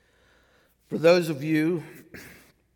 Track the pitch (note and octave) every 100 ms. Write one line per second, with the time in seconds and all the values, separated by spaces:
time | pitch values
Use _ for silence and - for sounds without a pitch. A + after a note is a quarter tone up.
0 | _ _ _ _ _ _ _ _ - D3
1 | D#3+ F3+ E3 C#3 D3+ D#3 D#3+ F3 - -
2 | - - - - _ _ _